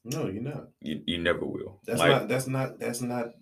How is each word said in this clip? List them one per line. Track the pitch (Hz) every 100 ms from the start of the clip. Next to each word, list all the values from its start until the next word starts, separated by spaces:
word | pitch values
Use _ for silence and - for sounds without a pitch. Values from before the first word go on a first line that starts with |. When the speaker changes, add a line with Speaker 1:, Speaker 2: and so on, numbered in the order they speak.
Speaker 1:
No, | 113 160 113
you're | 98
not. | 131 - - _
Speaker 2:
You, | 76 76 -
you | 87
never | 87 82
will. | 76 - - -
Speaker 1:
That's | - 117
Speaker 2:
Like | -
Speaker 1:
not, | 135 107
that's | 127 131
not, | 131 131 -
that's | 117 120
not | 123 123 - -